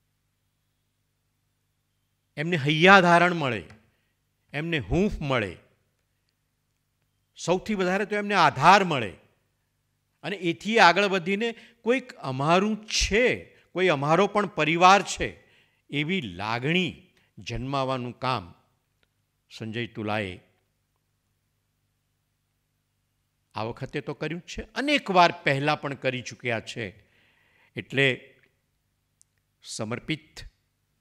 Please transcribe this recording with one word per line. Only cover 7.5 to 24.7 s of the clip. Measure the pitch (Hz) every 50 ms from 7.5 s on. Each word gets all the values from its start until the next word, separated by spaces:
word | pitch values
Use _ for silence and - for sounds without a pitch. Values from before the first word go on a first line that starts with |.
| 180 185 185 - 214
વધારે | 185 185 180 185 202 214
તો | - 208
એમને | 208 208 202 208
આધાર | 185 160 143 - 131 147 170 196 208 190
મળે | 175 151 131 113 95 80 - _ _ _ _ _ _ _ _ _ _ _ _ _ _ _ _ _ _ _ _ -
અને | 156 202 180 180
એથી | 170 156 - - 202 226 220
આગળ | 190 170 170 190 208 190
વધીને | 190 190 156 185 196 202 233 233 226 - - - _ _
કોઈક | _ 220 254 262 254 - - - -
અમારું | 139 131 131 139 156 170 190 202 214 220 214 - - -
છે, | - - - 190 220 254 220 131 92 - - _ _ _ _
કોઈ | - 175 185 180
અમારો | 156 135 139 147 165 175 202
પણ | 196 202 208 202 -
પરિવાર | - 160 151 151 165 170 180 185 196 202 165
છે, | - - - 151 107 87 - _ _ _ _ _ _ _ _ _ _
એવી | - 143 151 156 190 185 131 98 85
લાગણી | 87 101 110 117 120 127 151 170 185 180 131 - - - _ _ _ _ _ _
જન્માવાનું | - 95 - 117 113 123 135 143 139 131 131 135 127 120 123 104
કામ | - 120 127 127 107 87 87 - _ _ _ _ _ _ _ _ _ _ _ _ _ _ _ _ _ _ _
સંજય | - - 117 110 107 120 117 -
તુલાએ | - 113 107 107 104 110 101 92 90 - - _ _ _ _ _ _ _ _ _ _ _ _ _ _ _ _ _ _ _ _ _ _ _ _ _ _ _ _ _ _ _ _ _ _ _ _ _ _ _ _ _ _ _ _ _ _ _ _ _ _ _ _ _ _ _ _ _ _ _ _ _ _
આ | 107 110
વખતે | 117 117 - 135 - - 147
તો | 139 - 143
કર્યું | - 156 151 160 175 -
જ |
છે, | - - 220 - -